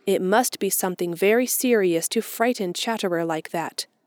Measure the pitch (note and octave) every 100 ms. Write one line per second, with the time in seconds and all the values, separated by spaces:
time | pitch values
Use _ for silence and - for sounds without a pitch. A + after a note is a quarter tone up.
0 | - F#3+ F#3 G#3+ B3+ - G3 - F#3+ F3+
1 | F3 E3+ G3 A3+ B3+ - B3+ A3+ F#3 E3
2 | - A3+ - - A#3 B3 F#3 F3 - F#3
3 | G3 E3+ E3 D#3+ - E3+ D#3 - - _